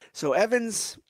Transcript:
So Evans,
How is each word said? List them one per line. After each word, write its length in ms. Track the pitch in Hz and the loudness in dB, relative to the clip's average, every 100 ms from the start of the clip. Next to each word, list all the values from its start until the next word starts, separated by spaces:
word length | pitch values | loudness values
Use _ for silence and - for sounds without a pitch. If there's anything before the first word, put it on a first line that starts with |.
| - | -20
So 200 | - 151 | -6 0
Evans, 680 | 151 220 247 233 202 - - - | 2 2 2 -2 -6 -8 -10 -20